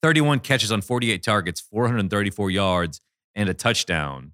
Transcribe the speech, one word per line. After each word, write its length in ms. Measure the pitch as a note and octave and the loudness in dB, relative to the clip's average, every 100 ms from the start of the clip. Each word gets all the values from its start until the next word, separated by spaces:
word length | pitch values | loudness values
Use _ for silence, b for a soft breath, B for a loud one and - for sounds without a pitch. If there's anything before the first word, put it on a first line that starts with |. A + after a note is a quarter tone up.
Thirty-one 380 | D#3+ D#3 D3 C#3+ | 4 4 4 2
catches 320 | - - G#2 | 2 0 2
on 80 | D3+ | -2
forty-eight 400 | - B2 A#2 G2 | 0 -2 0 -2
targets, 380 | - G#2 F2+ E2 | 0 0 0 -8
four 260 | - G#2+ A#2+ | -8 -2 0
hundred 240 | A#2+ F#2+ | 0 0
thirty-four 400 | G#2 G2+ F#2+ G2 | 0 -2 -2 -2
yards, 500 | F#2 G2 F2+ F2 D2 _ _ _ | 0 2 2 0 -6 _ _ _
and 140 | - G2+ | -4 -2
a 60 | |
touchdown. 760 | F2 A#2 A#2 - E2+ D2 C2+ C2+ | 0 0 0 0 -2 -2 -8 -16